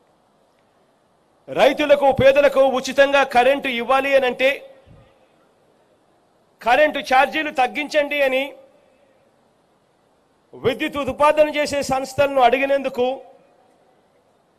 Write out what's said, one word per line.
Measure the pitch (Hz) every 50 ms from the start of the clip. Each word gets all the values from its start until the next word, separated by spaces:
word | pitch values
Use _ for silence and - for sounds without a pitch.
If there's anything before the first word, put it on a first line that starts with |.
| _ _ _ _ _ _ _ _ _ _ _ _ _ _ _ _ _ _ _ _ _ _ _ _ _ _ _ _ _ 139
రైతులకు, | 135 160 208 269 285 294 302 285 285 285 285 269
పేదలకు | 262 - 254 269 269 285 285 269 - 269
ఉచితంగా | 269 269 247 254 247 262 254 277 277 285 277 277 269
కరెంటు | 269 - 240 247 262 277 277 277 269
ఇవ్వాలి | 247 233 233 226 262 269 269 277 277
అనంటే | 269 254 247 247 254 254 269 277 - - - - - _ _ - - _ _ _ _ _ _ _ _ _ _ _ _ _ _ _ _ _ _ _ _ _ _ _ _ _ _ _ _ _ _ _ _
కరెంటు | - 220 247 285 302 302 294 277
ఛార్జీలు | 233 - 254 262 285 269 208 311 311 302
తగ్గించండి | 302 269 254 233 202 277 302 269 - 302 285 285 294 294
అని | 277 269 262 262 277 277 - - - _ _ _ _ _ _ _ _ _ _ _ _ _ _ _ _ _ _ _ _ _ _ _ _ _ _ _ _ _ _ _ _ _ _ _ _ _ -
విద్యుత్ | 127 139 226 269 - 311 302 - 285
ఉత్పాదన | 277 254 254 - 294 302 302 302 302 302
చేసే | 277 294 294 - 285 285 -
సంస్థలను | - 269 269 269 262 - - 277 277 277 269
అడిగినందుకు | 247 233 233 269 277 269 277 277 262 262 262 240 247 254 247 - - - - _ _ _ _ _ _ _ _ _ _ _ _ _ _ _ _ _ _ _ _ _ _ _ _